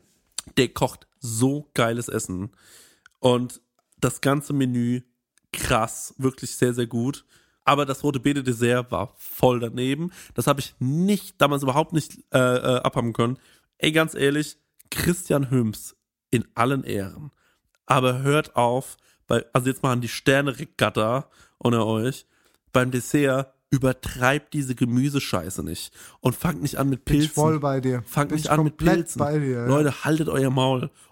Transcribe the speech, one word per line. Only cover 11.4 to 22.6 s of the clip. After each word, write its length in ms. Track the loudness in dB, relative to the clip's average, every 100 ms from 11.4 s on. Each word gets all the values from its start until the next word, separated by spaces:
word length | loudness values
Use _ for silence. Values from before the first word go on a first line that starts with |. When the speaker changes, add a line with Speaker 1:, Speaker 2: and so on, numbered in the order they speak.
Speaker 1:
damals 220 | 0 2
überhaupt 300 | 0 0 0
nicht, 260 | -2 -4 -10 _
äh, 40 | 2
äh, 420 | 2 2 0 0
abhaben 300 | 0 -2 -2
können. 260 | 0 -2 -4 _ _ _ _
Ey, 120 | 0
ganz 220 | 2 0
ehrlich, 440 | 0 0 0 -4 -10 _ _ -12
Christian 580 | -4 -2 -2 0 0 2
Hüms 460 | 2 0 -2 -12 -20 _ _ _
in 160 | -2 -2
allen 300 | -2 0 0
Ehren. 480 | -4 -6 -6 -12 -18 -20 _ _ _ _ 0
Aber 340 | 2 2 0
hört 340 | 0 0 0 0
auf, 420 | 2 0 -4 -14 _ _ -2
bei, 180 | -2 0
also 140 | 0 0
jetzt 120 | 0
mal 120 | 0
an 80 | 0
die 60 | -2
Sterne-Regatta 1200 | -2 2 2 0 -6 -10 0 0 2 0 -2 -6 _ _ -2
unter 280 | 2 2 2
euch. 400 | 0 -2 -6 -12 _ _ _